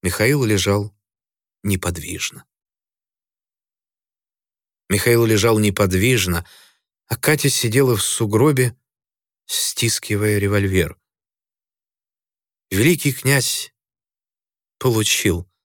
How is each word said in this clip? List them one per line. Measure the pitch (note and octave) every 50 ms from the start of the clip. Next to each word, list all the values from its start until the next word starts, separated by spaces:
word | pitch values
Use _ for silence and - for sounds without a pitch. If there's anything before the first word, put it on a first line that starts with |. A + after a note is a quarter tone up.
Михаил | - F2 - - G#2+ B2+ D3+ C#3+ B2+
лежал | G#2+ G#2 F#2+ - G2+ G2+ G#2 G#2 G#2 - _ _ _ _ _ _ _ _ _ _ _ _ _
неподвижно. | - G#2 G2 F2 - F2+ E2+ E2 - F2 F2 - - - - - - _ _ _ _ _ _ _ _ _ _ _ _ _ _ _ _ _ _ _ _ _ _ _ _ _ _ _ _ _ _ _ _ _ _ _ _ _ _ _ _ _ _ _ _ _ _ _ _ -
Михаил | G2 G2 - A#2 A#2 A#2 A#2
лежал | A2 A2 G2+ G#2+ A#2 A2 G#2+
неподвижно, | G#2+ G#2 F#2+ - G2+ F#2 F#2 F#2 G#2 B2+ B2+ A2 F#2 F#2 E2+ F2 - - - - - _ _ _ _ _ _ _ _
а | - A2
Катя | - - D3+ D#3 D3 - C3+
сидела | - - - A2+ G#2+ C3+ C#3 B2+ A#2
в | G2
сугробе, | - - - - A#2 G#2 G#2+ A2 C3+ D#3 C#3+ C3 B2+ A#2+ - _ _ _ _ _ _ _ _ _ _ _ _ _ _ -
стискивая | - - - - - - A#2+ A2+ - - - - G#2+ G2+ G#2+ G#2+ G#2
револьвер. | G2+ G2+ G2 G#2 G2+ G2 F#2+ F#2+ F2+ D#2+ D2+ - - _ _ _ _ _ _ _ _ _ _ _ _ _ _ _ _ _ _ _ _ _ _ _ _ _ _ _ _ _ _ _ _ _ _
Великий | F#2+ G2 A#2+ E3 F3 D3 - C#3+
князь | B2+ - - C3+ C#3+ C3 A#2 - - - - - _ _ _ _ _ _ _ _ _ _ _ _ _ _ _ _ _ _ _ _ _
получил | - - B2+ A2+ A2 G#2 - - - - G2+ E2+ E2+ F2 - _ _